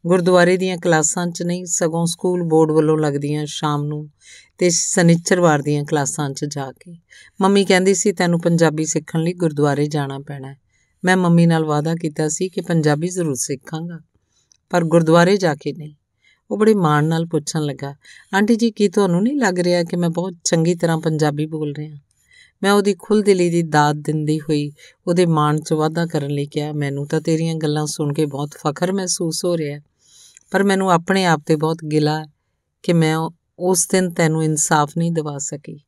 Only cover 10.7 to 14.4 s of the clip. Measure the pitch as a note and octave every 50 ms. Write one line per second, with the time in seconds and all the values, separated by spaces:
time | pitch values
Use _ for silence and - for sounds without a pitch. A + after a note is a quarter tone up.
10.7 | _ _ _ _ _ _ - F3+ F#3 F#3 F3+ E3+ E3+ E3+ E3+ E3+ E3 D#3+ D#3+ D3+
11.7 | D3+ D3 D3 D#3+ E3+ E3 E3+ D#3 D3 - D#3 D3+ D3 - F#3 F#3+ _ G3 E3+ -
12.7 | E3+ E3 D3 D3+ D3 D3 E3 F#3 F3+ F#3 E3+ D#3 C3+ B2+ - - C#3+ C3 _ -
13.7 | D#3+ D#3+ E3 F3 E3+ D#3+ _ _ _ _ _ _ _ _